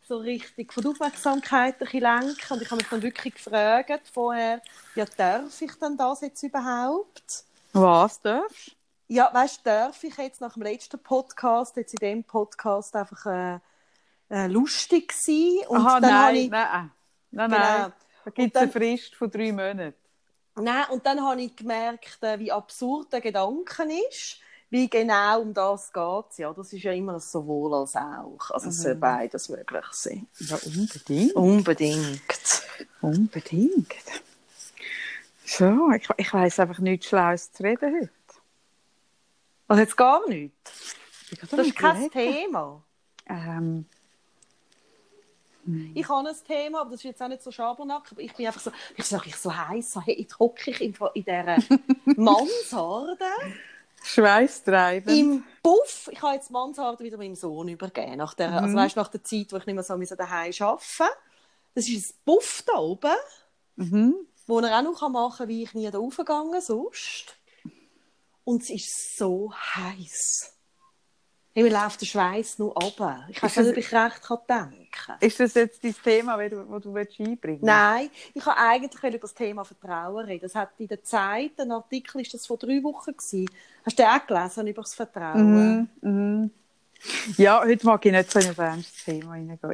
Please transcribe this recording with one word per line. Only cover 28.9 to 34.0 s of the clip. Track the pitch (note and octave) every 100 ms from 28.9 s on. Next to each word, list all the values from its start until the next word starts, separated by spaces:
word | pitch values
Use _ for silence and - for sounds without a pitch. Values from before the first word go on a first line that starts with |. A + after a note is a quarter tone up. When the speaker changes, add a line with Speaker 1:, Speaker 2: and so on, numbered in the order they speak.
| C3
Speaker 2:
Mhm. |
Speaker 1:
beides | C#3 B2 A#2 - -
möglich | - - - -
sein. | - - - G#3+ -
Speaker 2:
Ja, | D3+ D3+
unbedingt. | - D#3 G#3+ - - D3 A#3
Speaker 1:
Unbedingt. | F#4+ F#3 G#3 F3 D#3+ D3+ D#3 D3+ C#3 - - - - - - - _
Speaker 2:
Unbedingt. | D#3 D#3+ G#3+ E3 - E3 B3+ F#4 F3 -